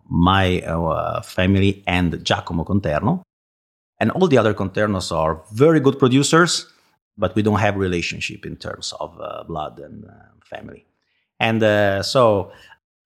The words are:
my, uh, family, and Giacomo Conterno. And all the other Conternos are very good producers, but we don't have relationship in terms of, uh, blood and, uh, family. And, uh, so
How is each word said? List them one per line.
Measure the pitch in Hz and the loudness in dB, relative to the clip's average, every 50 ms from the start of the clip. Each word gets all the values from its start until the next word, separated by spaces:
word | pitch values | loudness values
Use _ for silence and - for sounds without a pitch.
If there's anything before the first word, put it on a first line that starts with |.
| _ - | _ -4
my, | - 85 87 90 95 98 95 92 90 87 | 0 2 4 4 4 4 2 2 0 -2
uh, | - - 82 82 85 80 78 80 80 82 80 80 - | -2 -4 -4 -4 -2 -2 -2 -2 -4 -4 -6 -8 -8
family, | - - - 92 95 98 95 95 101 98 - - | -6 -4 0 2 2 4 4 4 2 0 -2 -4
and | - 90 90 90 85 80 82 - | -4 -2 0 0 0 -2 -4 -4
Giacomo | - - - - - 87 85 80 | -2 -2 -2 -2 -4 -4 -4 -2
Conterno. | - 90 101 92 80 73 73 92 117 165 185 - _ _ _ _ _ _ _ _ _ _ _ _ _ _ - | -2 -2 -2 0 -2 -2 -2 0 -2 -2 -4 -6 _ _ _ _ _ _ _ _ _ _ _ _ _ _ -4
And | 104 110 | -2 -2
all | - - 190 180 | 0 0 0 2
the | 143 | 4
other | 120 110 110 104 | 4 4 2 0
Conternos | - 101 95 - - 107 104 101 95 - - | -2 -4 -6 -2 -2 -2 -2 -2 -4 -4 -4
are | 87 82 80 78 82 85 - - 107 | -2 -2 0 -2 -2 -4 -8 -8 0
very | 110 139 160 165 156 | 2 4 4 4 4
good | 127 135 135 135 | 4 2 2 4
producers, | 143 123 123 135 143 - - 160 175 165 - - - - _ _ _ _ _ _ _ _ _ - | 4 4 4 2 2 4 4 4 4 4 0 -4 -8 -10 _ _ _ _ _ _ _ _ _ -4
but | 101 90 - | -4 -2 0
we | 107 104 | 0 0
don't | 107 104 98 | 2 2 2
have | 110 104 98 | 2 2 0
relationship | 98 98 92 87 87 85 - - - - - 78 78 - | 0 -2 -2 -2 -2 -4 -6 -8 -8 -10 -10 -12 -12 -14
in | 78 73 | -14 -14
terms | - - - - - - - - - | -12 -12 -12 -12 -12 -12 -12 -10 -10
of, | 78 78 82 78 | -12 -12 -12 -14
uh, | 73 71 73 76 - | -14 -14 -12 -12 -12
blood | - 85 78 76 67 58 67 | -10 -8 -8 -8 -10 -12 -16
and, | 71 76 - - - | -18 -18 -18 -20 -20
uh, | - - - - _ _ _ _ _ | -20 -20 -20 -20 _ _ _ _ _
family. | - 107 - - - - _ _ _ _ _ _ _ _ _ _ _ - | -16 -16 -16 -18 -20 -20 _ _ _ _ _ _ _ _ _ _ _ -4
And, | 120 113 113 113 110 | -2 0 0 2 2
uh, | 107 104 104 104 98 98 98 95 | 2 4 4 2 2 0 -2 -2
so | - - 139 123 113 104 98 90 - - - - - - - _ _ _ _ _ | 0 2 4 4 4 4 2 0 -4 -10 -20 -20 -20 -20 -20 _ _ _ _ _